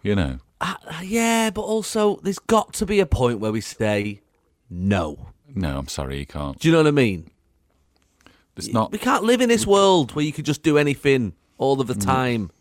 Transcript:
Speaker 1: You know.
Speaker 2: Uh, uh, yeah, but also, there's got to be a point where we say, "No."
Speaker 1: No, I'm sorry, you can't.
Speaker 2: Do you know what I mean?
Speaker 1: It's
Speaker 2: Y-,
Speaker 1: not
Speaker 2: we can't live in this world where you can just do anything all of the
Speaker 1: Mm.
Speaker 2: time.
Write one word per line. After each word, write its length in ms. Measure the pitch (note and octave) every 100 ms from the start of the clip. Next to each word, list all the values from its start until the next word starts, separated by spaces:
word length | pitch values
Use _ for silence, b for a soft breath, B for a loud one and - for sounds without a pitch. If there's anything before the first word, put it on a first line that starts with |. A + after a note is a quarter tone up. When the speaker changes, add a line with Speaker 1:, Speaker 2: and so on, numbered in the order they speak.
Speaker 1:
You 140 | G#2 G2+
know. 240 | D2 B1+ _ _
Speaker 2:
Uh, 140 | F3+ - -
uh, 140 | D#3+
yeah, 480 | F#3 A3+ A#3 A3+ A3
but 100 | G#3
also, 540 | G#3 A3 - A3 G#3 G3
there's 160 | F#3+ F#3+
got 340 | - A3 -
to 140 | - G3
be 120 | G#3
a 60 | F3
point 340 | - B2 A2+
where 120 | G#2+
we 100 | A2
say, 600 | - - G#2+ G#2 G#2 G2+ _ _ _ _ _
"No." 600 | F2 G2 G2 D#2 D2 - - _
Speaker 1:
No, 240 | - D#2+ C#2
I'm 100 | C#2
sorry, 300 | - C2+ C#2
you 80 | C#2+
can't. 320 | D2 C#2+ C2+
Speaker 2:
Do 100 | E3
you 40 |
know 80 | E3
what 80 | D3+
I 40 |
mean? 380 | D3 A#2+ F2+ E2 _ _ _ _ _ _ _ _ _ b b b -
Speaker 1:
It's 80 | -
Speaker 2:
Y-, 60 |
Speaker 1:
not 180 | A2+ A2
Speaker 2:
we 60 | G#3+
can't 260 | B3+ C#4+
live 180 | A3 B3
in 80 | B3
this 180 | A#3 G#3+
world 480 | G3 G3 F#3 B2 D3
where 100 | D3+
you 60 |
can 120 | D3
just 200 | C#3+ C#3+
do 140 | D#3+ D3
anything 540 | D3 C3+ C#3+ C3+ G#2+ - _ _
all 200 | C3+ C3+
of 40 | A#2+
the 60 |
Speaker 1:
Mm. 100 | G#2 G2+
Speaker 2:
time. 460 | C3 B2+ A#2 F2+ _